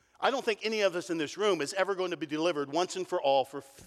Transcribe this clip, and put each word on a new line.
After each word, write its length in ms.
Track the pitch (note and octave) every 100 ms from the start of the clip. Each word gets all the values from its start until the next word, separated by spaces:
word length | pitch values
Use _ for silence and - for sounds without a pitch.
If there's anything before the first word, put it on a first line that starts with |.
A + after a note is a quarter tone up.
| _ _
I 100 | G3
don't 140 | C#4
think 160 | A#3+ G#3
any 200 | G#3 A3
of 120 | G3
us 160 | F3 E3
in 80 | E3
this 180 | D3 -
room 240 | G#3 E3+
is 140 | C#3
ever 220 | F#3+ F#3+ F#3+
going 160 | F#3
to 40 | E3
be 80 |
delivered 480 | D#3 D3+ E3+ D3 C#3
once 220 | D3+ F3+
and 140 | F#3+ F3+
for 120 | F3+
all 240 | C#3 C3+
for, 160 | B2+ C#3+ - -